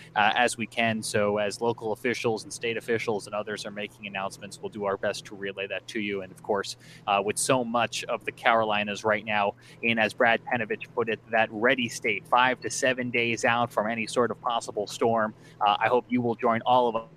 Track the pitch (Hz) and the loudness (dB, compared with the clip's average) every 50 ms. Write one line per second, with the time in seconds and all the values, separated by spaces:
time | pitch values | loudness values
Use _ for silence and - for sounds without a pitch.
0 | - - - 107 101 110 - 123 123 117 - 120 110 - - 117 117 113 110 110 | -20 -6 0 2 4 4 4 4 2 2 2 -2 -8 -6 -2 0 0 0 0 -2
1 | 107 - - 107 104 104 104 104 104 104 95 - 117 117 117 - 117 110 104 - | -4 -2 0 2 2 2 2 2 0 -2 -4 -2 -2 -2 -2 -2 -4 -6 -6 -2
2 | - 123 113 - - 120 110 101 98 101 - - - 117 113 107 - - 117 110 | -2 -2 -2 0 0 -2 -2 -2 -6 -12 -12 -8 -6 -4 -4 -4 -2 -2 -2 0
3 | - 120 107 98 - 104 104 104 107 107 104 98 - 107 101 104 104 104 - - | 0 -2 -2 -4 -4 -6 -6 -6 -4 -4 -6 -6 -8 -10 -8 -8 -10 -10 -10 -14
4 | 107 101 101 98 98 98 - - 104 98 - - - 98 - 107 101 98 98 - | -14 -8 -6 -6 -6 -6 -8 -10 -16 -16 -16 -12 -12 -10 -8 -4 -2 -2 -2 0
5 | - 104 95 - - - 107 95 98 98 95 98 98 101 95 95 - - - 110 | -2 -4 -4 -4 -8 -14 -14 -10 -8 -8 -6 -6 -6 -6 -6 -8 -8 -6 -6 -4
6 | 104 101 101 98 92 92 92 - - - 104 98 98 - - - - - - - | -2 -2 -2 -4 -6 -8 -14 -16 -4 -2 -2 -2 -2 -4 -10 -14 -16 -20 -20 -10
7 | - 107 101 101 98 107 - - - - 135 131 120 113 117 120 113 110 - - | -2 0 2 2 2 0 -2 -2 2 2 2 2 2 0 0 0 0 0 -2 -6
8 | - 120 120 107 - 113 - - - 127 117 113 110 107 104 104 104 104 101 98 | -4 -4 -6 -4 -4 -8 -10 2 4 4 6 6 4 4 2 0 0 -2 -4 -2
9 | - 110 107 107 104 110 107 104 101 101 - - - - - - - 117 117 113 | 0 0 0 0 0 -2 0 2 2 2 0 -4 -20 -20 -16 -6 -2 0 2 2
10 | 110 104 - - 127 117 113 110 - - 127 120 110 107 110 - - - - 123 | 2 0 2 4 4 4 4 2 0 -2 -2 -2 -2 -4 -6 -8 -8 -8 -4 -2
11 | 113 113 107 - - 113 113 110 113 107 113 104 113 127 135 131 120 117 - - | -2 -2 -2 -6 -4 -2 2 2 2 2 0 0 2 2 2 2 0 -4 -6 -4
12 | - 117 104 95 - - 127 120 127 127 123 - - 131 - - 139 127 127 127 | -4 -4 -4 -4 -2 2 4 4 6 4 2 -2 -4 -6 -4 0 0 0 0 0
13 | 123 123 117 120 117 117 117 - - 120 117 120 120 - - 113 104 110 117 113 | -2 -2 0 0 0 0 0 0 2 2 2 2 0 0 0 -2 -2 -2 -2 -4
14 | 110 - - 127 120 110 104 - - 123 120 117 - - 113 107 101 - - - | -4 -2 0 0 0 0 0 -4 -4 -2 -2 -2 -4 -4 -6 -6 -6 -6 -4 0
15 | 131 117 113 113 107 107 - - - - - - 107 101 104 - 113 110 123 123 | 0 2 2 2 0 0 -2 -10 -20 -20 -6 0 2 2 4 4 2 2 2 2
16 | 113 - 123 123 120 120 113 - 123 120 113 113 113 123 127 127 123 117 110 113 | 0 0 -2 0 0 0 -2 0 0 0 0 0 2 4 4 4 4 4 0 -2
17 | 113 - - | -6 -8 -20